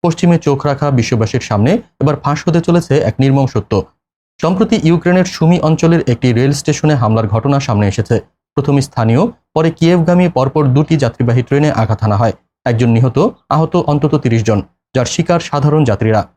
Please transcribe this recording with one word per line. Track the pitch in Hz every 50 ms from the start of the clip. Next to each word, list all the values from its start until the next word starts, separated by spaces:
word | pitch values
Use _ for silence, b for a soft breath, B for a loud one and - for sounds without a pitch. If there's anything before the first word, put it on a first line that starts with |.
| -
পশ্চিমে | 170 160 - - 175 170 160 -
চোখ | 151 143 139 - 147
রাখা | 139 139 147 147 135 123
বিশ্ববাসীর | 113 - - 110 113 107 - 123 - -
সামনে | 113 104 104 131 185 240 - _ _ _
এবার | - 147 147 135 -
ফাঁস | 143 147 151 -
হতে | - 156 165 160 -
চলেছে | 170 175 165 - 139 151 156 110
এক | - -
নির্মম | 135 135 135 139 135 127 -
সত্য। | 113 101 _ 113 98 90 - _ _ _ _ _ _ _ _ _ _
সম্প্রতি | - 160 185 185 220 - - 214 - 160
ইউক্রেনের | 170 170 - 175 180 185 180 180 -
সুমি | - 165 160 175 180 - 151
অঞ্চলের | 160 151 - 165 165 165 - -
একটি | 120 113 - 127 120 113
রেল | 127 135 143 139
স্টেশনে | - - 147 - - 151 151 135
হামলার | 117 107 110 113 110 104 101
ঘটনা | 113 113 139 143 139
সামনে | 139 - 113 101 104 101
এসেছে। | 98 - 104 - 120 107 - _ _ _ _ _ _ -
প্রথমে | 135 143 143 139
স্থানীয়, | 131 - - - 117 110 113 131 190 233 - _ _ _ _
পরে | 156 160 160 156 _
কিয়েভগামী | 165 165 180 180 165 160 175 180 180 175 175
পরপর | - 131 135 - 156 151 139 127
দুটি | 143 151 - 160 156 139
যাত্রীবাহী | 117 - _ 123 117 117 127 120
ট্রেনে | - 139 143 151 156 - -
আঘাত | 113 107 110 -
হানা | - 107 104 98
হয়। | 117 113 - _ _ _ _ _ _
একজন | 127 120 113 123 117 113
নিহত, | 117 123 131 120 131 165 247 - _ _ _ -
আহত | 151 160 156 - 175 175 -
অন্তত | 147 147 139 151 135 147 -
তিরিশ | 127 117 113 107 110
জন, | 110 101 90 _ _ _ _ _ _
যার | 131 123 - -
শিকার | - 165 - 175 170 165 -
সাধারণ | - 147 135 147 147 156 151 120
যাত্রীরা। | 104 98 113 110 110 107 98 - _